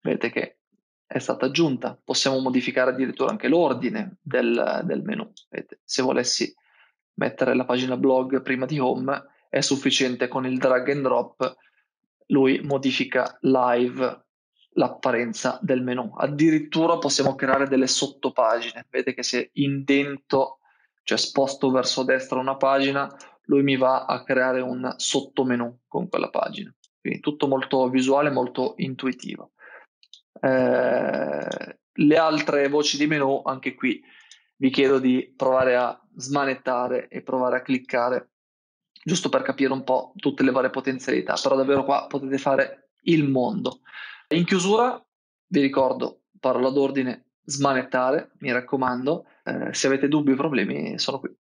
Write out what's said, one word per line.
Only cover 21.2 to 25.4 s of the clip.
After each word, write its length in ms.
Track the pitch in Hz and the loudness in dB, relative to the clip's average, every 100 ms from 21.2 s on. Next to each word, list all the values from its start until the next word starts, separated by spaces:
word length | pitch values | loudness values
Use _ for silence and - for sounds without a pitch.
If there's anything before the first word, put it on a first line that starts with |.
| - - 135 - 135 | 0 0 0 2 2
verso 320 | 131 123 - | 2 0 -2
destra 360 | 131 131 131 131 | 0 0 0 -4
una 180 | 131 135 | -2 0
pagina, 520 | 135 139 139 139 139 - - _ | 2 2 2 -2 -4 -10 -20 _
lui 180 | - 143 | 0 2
mi 140 | 139 131 | 4 4
va 280 | 127 131 - | 4 2 0
a 180 | 127 | -4
creare 360 | - 131 127 127 | 0 0 2 0
un 320 | 127 127 127 - | -4 -6 -8 -6
sottomenu 840 | - 139 - - | -4 -4 -4 -2